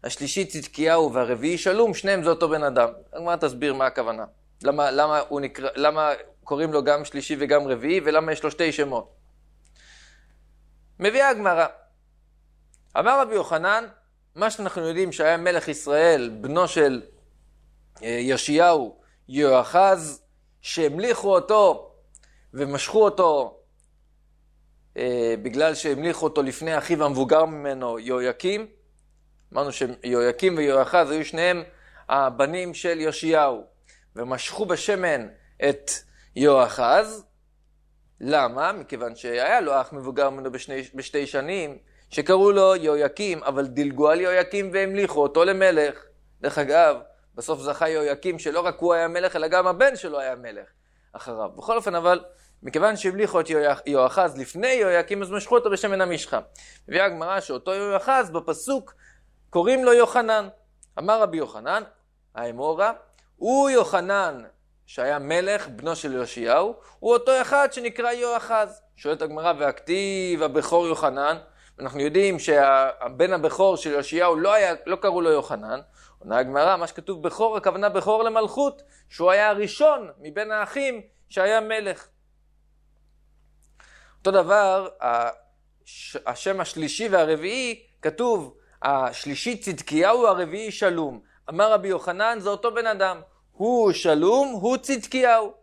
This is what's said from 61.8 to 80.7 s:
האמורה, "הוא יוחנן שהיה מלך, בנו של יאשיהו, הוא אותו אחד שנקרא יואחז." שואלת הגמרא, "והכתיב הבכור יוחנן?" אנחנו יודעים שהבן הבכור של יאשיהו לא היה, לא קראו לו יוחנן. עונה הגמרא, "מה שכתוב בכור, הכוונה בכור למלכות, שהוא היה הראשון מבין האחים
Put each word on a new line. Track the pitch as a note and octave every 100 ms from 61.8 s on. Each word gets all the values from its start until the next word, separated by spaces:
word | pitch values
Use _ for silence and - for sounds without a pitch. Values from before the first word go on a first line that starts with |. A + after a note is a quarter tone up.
| G#3+ _ _ _ _ A2+
האמורה, | A#2+ A#2 C#3+ D#3+ G#3 A3+ _ _ _ _
"הוא | G3+ C4+ C#4
יוחנן | B3+ G3+ F#3 F3+ G3+ F3+ C3+ A2 _ _ _ _
שהיה | - B2+ D3
מלך, | C#3 E3 F3+ G#3 D3
בנו | A2 C#3+ D#3
של | D3+
יאשיהו, | B2+ A#2+ - A#2 C3+ G3 A#3 - _
הוא | G#3+
אותו | A#3+ A#3+ C4
אחד | A#3+ C#4+ C#4
שנקרא | C#4 A#3+ A#3 A#3+
יואחז." | A#3+ A#3+ A#3 - A3+ G#3 - _ _
שואלת | D3 D3+
הגמרא, | D#3 D3+ E3 D3+
"והכתיב | C#3+ C3 - F3+ G3 G3 F#3 E3
הבכור | D3+ C#3+ - E3+ E3+
יוחנן?" | D#3 D3 C3+ C#3+ E3 - _ _ _
אנחנו | C3+ C#3
יודעים | C#3+ D#3+ G3 F3
שהבן | - D3 C#3 C3+ C3+ - B2 B2+ F3
הבכור | F3+ D3+ - F#3+ F3+
של | D#3+
יאשיהו | C#3+ C#3+ D#3+ F3 E3
לא | F3+
היה, | G#3+ G3 E3 -
לא | F#3
קראו | G3 F3+
לו | E3
יוחנן. | D3+ - A#2 G#2+ B2+ - _ _ _
עונה | - A#2
הגמרא, | C3 C#3 D#3+ F#3
"מה | E3+
שכתוב | - D#3+ F3+
בכור, | D#3 - A3+ A3
הכוונה | F#3+ F3+ G3+
בכור | F#3+ F#3+ G#3+
למלכות, | A3+ A3 G#3+ A#3+ C#4+ C#4 _ _ _
שהוא | - F3
היה | F#3+ G#3+
הראשון | G3+ G#3 - D4+ C#4+ G3 -
מבין | D3+ D#3 G#3+
האחים | G#3+ G3+